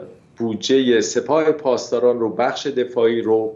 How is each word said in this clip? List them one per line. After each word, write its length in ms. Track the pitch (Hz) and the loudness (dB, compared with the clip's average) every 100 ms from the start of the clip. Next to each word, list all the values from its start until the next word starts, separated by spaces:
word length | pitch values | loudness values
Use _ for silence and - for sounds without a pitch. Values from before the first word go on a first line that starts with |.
| - - _ - | -8 -18 _ -6
بودجهٔ 600 | 117 104 - 135 127 113 | -6 -4 0 2 4 2
سپاه 520 | 107 123 - 151 156 | 2 -2 0 0 2
پاسداران 680 | 151 135 120 - 120 123 120 | 0 0 -2 -2 0 2 2
رو، 80 | 113 | -2
بخش 380 | - 123 135 143 | -2 -2 -2 -6
دفاعی 560 | 123 123 - 117 117 | -4 -2 2 2 2
رو 320 | 107 110 110 | 2 0 0